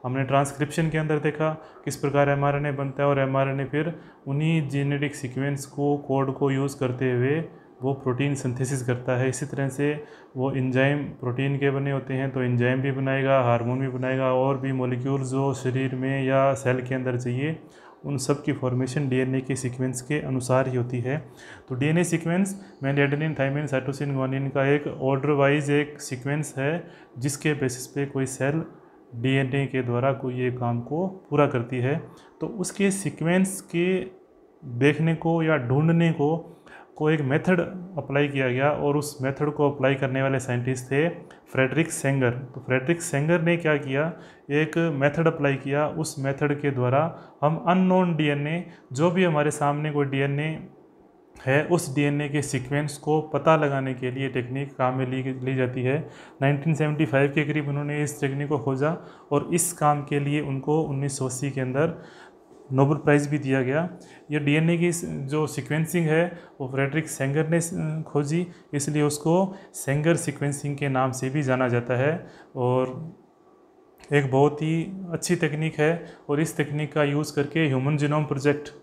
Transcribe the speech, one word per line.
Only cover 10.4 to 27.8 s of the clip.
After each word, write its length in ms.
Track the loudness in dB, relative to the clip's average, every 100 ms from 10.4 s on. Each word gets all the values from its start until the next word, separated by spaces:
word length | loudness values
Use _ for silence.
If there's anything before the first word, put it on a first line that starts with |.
| -2
एंजाइम 520 | 0 0 4 4 2
प्रोटीन 540 | -4 -6 -6 -2 -2 2
के 140 | 2
बने 200 | 0 -2
होते 220 | -2 -2
हैं, 180 | -4 -2
तो 100 | 0
एंजाइम 400 | 0 2 2 2
भी 100 | 0
बनाएगा, 500 | -2 0 0 4 4
हार्मोन 380 | 4 2 2 -2
भी 80 | -2
बनाएगा 460 | -2 -2 0 2
और 240 | 2 2 0
भी 140 | -2
मॉलिक्यूल्स 560 | -2 -2 -2 -2 -2 0
जो 260 | 0 0
शरीर 420 | 0 -2 0 -2 -2
में 280 | -2 0
या 300 | 2 4 4
सेल 280 | 2 0 0
के 140 | -2 -4
अंदर 240 | -2 -2
चाहिए, 400 | -2 -2 -2 -6 -12 -20 -20 -14 -6
उन 120 | -4
सब 260 | 0 0
की 100 | 0
फॉर्मेशन 560 | -2 0 0 -2 -2 0
डीएनए 320 | 0 2 0
के 140 | -2 -4
सीक्वेंस 460 | -4 -2 -4 -4
के 200 | -4 -4
अनुसार 460 | -2 -4 2 2 2
ही 100 | 0
होती 220 | -2 -4
है। 320 | -4 -4 -8 -20 -20 -20 -10
तो 60 | -2
डीएनए 280 | 2 2
सीक्वेंस 760 | 2 0 0 0 0 -4 -14 -6
mainly 240 | -2 2 2
adenine, 320 | 2 -2 0
thymine, 340 | -2 0 -2
cytosine, 440 | -2 -2 -4 -4 -2
guanine 360 | -2 -2 -2
का 140 | 0 2
एक 200 | 2 0
ऑर्डर 420 | -2 0 0 2
वाइज 400 | 4 4 4 2
एक 320 | 0 0 -8
सीक्वेंस 540 | -10 -6 -2 -2 -4 -2
है, 300 | -2 -2 -8 -20 -20 -6
जिसके 360 | -4 0 -2
बेसिस 340 | 0 -2 -2